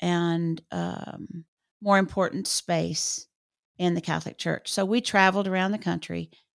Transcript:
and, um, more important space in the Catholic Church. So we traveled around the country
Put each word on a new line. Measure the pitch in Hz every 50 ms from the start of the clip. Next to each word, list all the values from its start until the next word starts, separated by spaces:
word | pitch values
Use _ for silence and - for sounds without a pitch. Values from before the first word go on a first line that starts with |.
and, | - 175 175 170 170 170 165 170 170 165 165 160 - _ -
um, | 180 170 175 - - - - - - - - - 170 160 - _ _ _ _ _ _ 208
more | 202 196 196
important | 196 - - 196 185 - - 185 196 -
space | - - - - 175 160 160 170 156 - - - - - - - _ _ _ _ _ _ _ _ _ -
in | 180 180 175
the | 175
Catholic | 165 - 156 165 160 - - -
Church. | - 170 156 - - - -
So | - 196
we | 190 214 240
traveled | - - - 202 190 190 185 196 202
around | 190 185 185 185 190 208
the | 214
country | - 175 175 165 - - 170 170 165 - - _ _ _ _